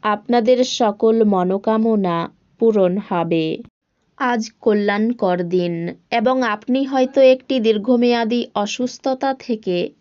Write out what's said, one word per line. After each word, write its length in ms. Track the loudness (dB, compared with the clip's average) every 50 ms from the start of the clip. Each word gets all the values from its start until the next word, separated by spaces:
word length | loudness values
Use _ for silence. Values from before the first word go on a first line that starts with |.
| -2
আপনাদের 560 | -2 -4 -4 -2 0 0 0 4 2 2 2 2 -2 0
সকল 420 | -2 -2 -2 0 0 2 2 2 4 2
মনোকামনা 920 | 2 2 2 0 0 -2 -2 -2 -2 0 0 2 0 0 0 0 -2 -2 -4 -6 -8 _ _ _ _ _ _
পূরণ 320 | 0 2 4 4 2 2 0 -2 -6
হবে। 400 | -4 -2 -2 -2 0 0 -2 -2 -2 -4 -8 -10 -16 _ _ _ _ _ _ _ _ _ _
আজ 240 | -4 -2 -2 -2 -4 -8 _ _
কল্যাণকর 760 | 0 0 2 2 2 0 0 0 0 -2 -2 -2 -2 -2 0 0 -2 -2
দিন 240 | -2 -2 -2 -2 -4 -4 -6 -8 -10 -12 _ _
এবং 240 | -4 0 0 0 0 0 0 -2
আপনি 320 | -4 -6 -4 -2 -2 -2 -2
হয়তো 340 | -2 0 0 0 0 2 4 6
একটি 300 | 6 6 4 0 _ -2 0
দীর্ঘমেয়াদী 800 | 2 2 0 0 2 0 2 2 4 2 2 0 0 -2 -2 -2 -4 -4 _
অসুস্থতা 760 | -4 -4 -4 -4 -6 -6 -6 -6 -6 -6 -6 -4 -2 -2 -4 -4 -4
থেকে 360 | -6 -8 -8 -6 -4 -4 -4 -4 -4 -6 -8 _